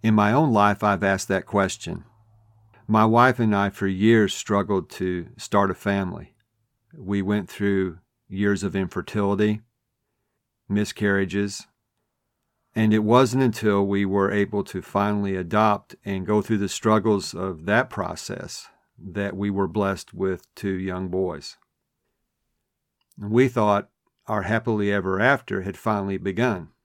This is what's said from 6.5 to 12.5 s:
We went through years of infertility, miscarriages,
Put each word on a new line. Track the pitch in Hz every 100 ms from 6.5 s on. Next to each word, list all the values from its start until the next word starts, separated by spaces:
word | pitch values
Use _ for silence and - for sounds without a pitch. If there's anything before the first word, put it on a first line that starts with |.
| _ _ _ _ -
We | 92 101
went | 95 104 90
through | - 101 98 92 85 _ _ _
years | 95 101 98
of | 98 98
infertility, | 92 - - 107 101 101 107 107 _ _ _ _ _ _ _ _ _ _ -
miscarriages, | 101 104 - 104 98 95 98 101 - - _ _ _ _ _ _ _ _